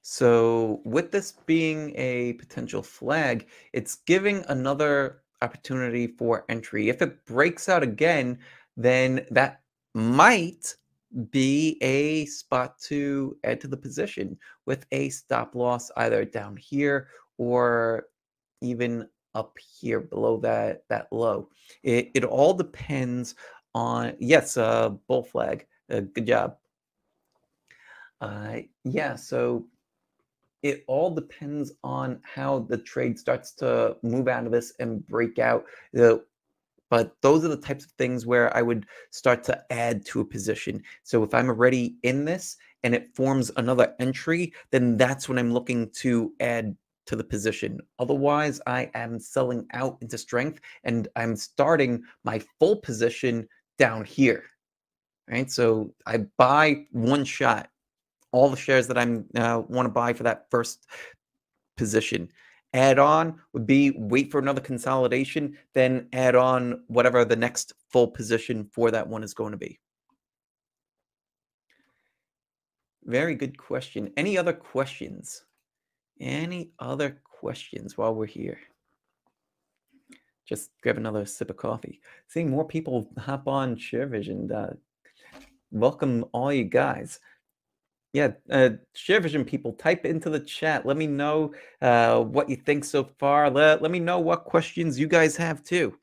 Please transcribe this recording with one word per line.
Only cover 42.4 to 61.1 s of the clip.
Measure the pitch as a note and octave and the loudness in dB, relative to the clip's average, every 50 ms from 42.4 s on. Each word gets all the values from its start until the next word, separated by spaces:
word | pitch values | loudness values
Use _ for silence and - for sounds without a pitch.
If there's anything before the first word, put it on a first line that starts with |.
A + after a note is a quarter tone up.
| - - - _ - _ _ _ - | -8 -14 -16 _ -20 _ _ _ -2
and | A#2+ A#2+ | 0 0
it | A#2+ - - _ | 0 -2 -6 _
forms | - C3 C3+ C3+ C3+ B2 - - | -2 0 2 2 0 0 -2 -2
another | - A2+ B2 B2+ B2 B2 - - - | -2 0 0 4 4 4 2 2 -4
entry, | B2+ C3 C3 - - D#3+ E3 E3+ F3+ E3 - - - _ | -4 -4 -4 -4 -4 -2 -2 -2 -2 -6 -8 -18 -6 _
then | - C3 B2 A#2+ A#2 A2 | 2 2 4 4 4 4
that's | B2+ B2 C3+ C3+ - - | 2 2 2 -4 -6 -4
when | B2+ B2+ | -2 -2
I'm | B2 A#2+ A#2 | 0 0 0
looking | B2 B2 - B2 A#2+ A2+ A2 - | -2 -2 -2 -4 -4 -4 -6 -8
to | - - C3 A#2+ A#2 A2+ - - _ | -4 -2 0 0 0 0 -2 -6 _
add | - A#2+ A#2 A#2 A2+ G#2+ F#2+ _ _ _ _ _ _ | -4 -2 -2 -4 -4 -6 -8 _ _ _ _ _ _
to | - - | -8 -6
the | A2 G#2+ | -6 -6
position. | - - G#2 G2 A2+ G#2 - A2 G2+ - - - _ _ - | -6 -6 -2 -2 -2 -2 -2 -6 -8 -8 -10 -16 _ _ -8
Otherwise, | B2 B2 C#3+ C#3 C#3 C#3+ D3 D3 D3+ D3 D3 - - | -2 -2 0 0 2 2 2 2 0 -2 -4 -6 -6
I | B2 B2 B2+ B2+ - - | -4 -4 -4 -4 -6 -8
am | A#2 A#2+ A2+ A#2 A2+ | -8 -8 -8 -8 -10
selling | - - - C3+ C3 B2 B2 A#2+ A2+ - | -12 -4 0 0 0 0 -2 -6 -6 -8
out | - A#2+ C3 C3 B2+ - | -6 -4 -4 -4 -4 -8
into | B2 A2 - A2+ | -12 -10 -10 -10
strength | - - A#2+ A#2+ C3 D3+ D3 - - - - - - | -8 -4 -2 -2 -2 -2 -6 -10 -20 -20 -20 -8 -4
and | B2 A#2 A#2 G#2 - _ | -2 -2 -2 -2 -4 _
I'm | A#2 A#2 A#2 A2+ | -4 -4 -4 -4
starting | G#2+ - - _ - C#3 D3+ E3+ D3 C#3 B2 A#2+ A#2+ - - - _ _ | -6 -8 -8 _ 0 2 4 4 4 4 2 0 -4 -6 -14 -20 _ _
my | G#2+ A2 A2 - _ _ _ | -4 -4 -4 -8 _ _ _
full | D#3 F#3 G#3+ | 4 4 4
position | G#3 - - A#2+ G#2+ A2+ A#2+ - - - B2+ A#2 A#2 A2+ _ _ _ _ _ _ - | 0 -2 -8 -2 0 0 0 0 0 -2 0 0 -2 -4 _ _ _ _ _ _ 2
down | C3+ A#2 A2+ A2 G#2 | 2 2 2 -4 -10
here, | - - - C3+ B2 G#2+ - - - _ _ _ _ _ _ _ _ _ _ _ _ _ _ _ - | -8 2 4 4 4 4 2 -4 -16 _ _ _ _ _ _ _ _ _ _ _ _ _ _ _ -6
right? | A#2+ A#2+ C3+ C3 | -4 -4 -4 -4
So | - C3 A#2+ A2+ A2 A2 G#2+ - - _ _ | 0 2 4 4 4 2 -2 -6 -12 _ _
I | - A#2 A#2 G2+ - _ | -4 -2 -2 -2 -4 _
buy | - B2+ B2+ C#3 D3 D#3 D#3 C#3+ C#3+ - _ | 4 4 6 6 6 4 4 2 0 -4 _
one | - A#2+ A2+ B2 C#3 C#3+ C3+ | -4 0 2 2 2 2 0
shot, | C3+ - - C#3 B2+ A2 G#2 - - _ _ _ _ _ _ _ _ _ _ _ _ | -4 -4 0 0 0 0 0 -4 -12 _ _ _ _ _ _ _ _ _ _ _ _
all | - B2+ C3+ C#3+ | 4 4 4 4
the | B2+ | 4
shares | B2+ - - C3+ C3 A#2+ B2 | -2 0 2 4 4 4 2
that | B2 A#2+ | 0 0
I'm, | A#2+ A#2+ A#2 A2+ G2 - - | 0 0 -2 -4 -6 -6 -2
uh, | A#2 A#2 A#2 A#2 A#2 G#2+ | -2 0 0 0 -2 -4
wanna | - A#2 B2+ B2+ A#2 | -2 -2 -2 -2 0
buy | G2+ A#2+ A#2+ A#2+ | 0 0 0 0
for | A#2+ A#2+ A#2+ | -2 0 0
that | A#2 A2+ - _ _ | -2 -2 -2 _ _
first | - A#2+ A#2 - - _ _ _ - - - - | -2 0 0 -2 -8 _ _ _ -20 -18 -18 -20